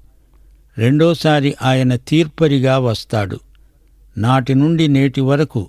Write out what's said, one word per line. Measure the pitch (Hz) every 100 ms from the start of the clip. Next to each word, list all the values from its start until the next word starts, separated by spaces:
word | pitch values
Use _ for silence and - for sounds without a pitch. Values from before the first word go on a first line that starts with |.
| - _ _ _ - - _ -
రెండోసారి | 117 147 170 160 160 151 139 -
ఆయన | 131 131 127 123
తీర్పరిగా | - 151 165 - 160 139 131 131
వస్తాడు. | 123 107 - 113 98 - _ _ _ _ _ _ _ -
నాటి | 113 131 127
నుండి | 131 151 165 156
నేటి | 139 139 131
వరకు | 131 147 156 120